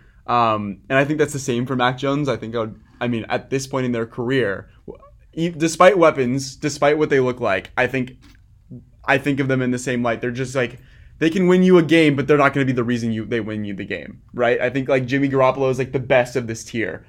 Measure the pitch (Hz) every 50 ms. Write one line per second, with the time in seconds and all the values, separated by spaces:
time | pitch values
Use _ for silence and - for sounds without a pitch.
0 | - _ _ - - - 120 120 120 113 107 107 104 101 95 - - - 135 135
1 | 143 139 156 151 147 - - 135 - 139 120 120 127 127 135 123 123 123 131 131
2 | 139 139 139 147 147 131 117 107 110 110 113 117 110 110 107 - - - - -
3 | 123 120 120 113 104 - 120 123 - - 139 135 135 131 143 131 127 123 120 113
4 | 117 117 - 127 120 123 135 131 113 98 95 - - - - _ _ - - -
5 | - - - - _ _ - 156 165 175 165 143 160 160 165 - 180 185 208 180
6 | 165 156 143 135 131 120 127 139 135 - - - 147 151 - - 147 147 151 156
7 | 151 139 147 135 127 127 123 123 120 104 95 95 92 - - 123 127 123 131 131
8 | 123 127 - - - - - - _ _ - _ _ - 131 120 - _ _ -
9 | - - 139 135 139 147 139 135 139 131 135 131 127 123 123 123 - 139 123 120
10 | 120 120 113 113 120 123 120 123 135 120 127 139 123 120 - - - - - -
11 | - - - - 151 165 165 196 180 175 185 185 185 185 185 175 156 135 156 165
12 | 160 151 139 139 139 139 151 143 139 139 - 143 135 131 127 123 117 117 123 117
13 | 117 117 110 110 107 101 120 113 104 107 107 107 104 101 101 98 104 95 98 82
14 | 67 - - - - - - 117 120 117 123 - - 123 110 139 131 139 139 135
15 | 131 117 139 139 143 135 131 135 131 127 131 135 135 131 131 131 135 135 - 135
16 | 120 123 139 127 123 123 - 135 120 110 113 - - - - 113 104 92 - -
17 | -